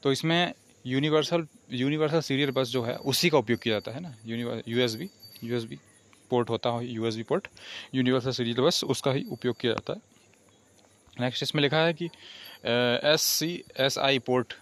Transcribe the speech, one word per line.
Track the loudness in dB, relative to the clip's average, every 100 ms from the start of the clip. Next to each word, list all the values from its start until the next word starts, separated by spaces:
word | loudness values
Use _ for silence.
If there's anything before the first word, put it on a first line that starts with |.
तो | 2
इसमें | 0 2 2 0 -4 _ _ -2
यूनिवर्सल, | 0 4 2 2 0 -2 -12 _
यूनिवर्सल | -2 0 2 2 0
सीरियल | 0 0 0
बस | 0 0
जो | 0
है | -2 -4
उसी | -2 2 4
का | 4
उपयोग | 4 0
किया | 2
जाता | -2 -2
है | -10
ना, | -12 -14 -10
यूनिवर-, | -6 -6 -6 -4
यूएसबी, | 2 2 0 -8 _ -20 -14
यूएसबी | -6 -6 -6 -12 -18 _ _ -20 _
पोर्ट | 0 0
होता | 0 0
है, | -2 -4
यूएसबी | -4 -2 -4
पोर्ट, | -2 -2 -2 -18 -16 -16 -6
यूनिवर्सल | 0 2 2 2
सीरियल | -2 -2 4
बस, | 4 2
उसका | 0 0 0
ही | 0 -2
उपयोग | -4 -4 0
किया | 0
जाता | -2 -4
है। | -10 -10 _ _ _ _ _ _ _ _ _ _ -6
Next | -4 -4
इसमें | -4 0
लिखा | 2 2
है | 2
कि, | 0 -6
अ, | -10 -20 -20 -20 -10 0 2 4 2
एससीएसआई | 4 2 2 0 -2 -6 -10 0 0 2 2 2
port | 2 0 0 -8